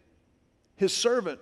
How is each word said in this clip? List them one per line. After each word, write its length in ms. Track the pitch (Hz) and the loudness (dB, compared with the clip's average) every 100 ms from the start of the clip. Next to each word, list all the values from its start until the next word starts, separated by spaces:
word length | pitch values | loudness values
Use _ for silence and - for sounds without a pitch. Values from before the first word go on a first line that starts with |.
| _ _ _ _ _ _ _ | _ _ _ _ _ _ _
his 180 | - 190 | -2 0
servant 460 | - 233 247 180 135 | 2 0 0 -2 -8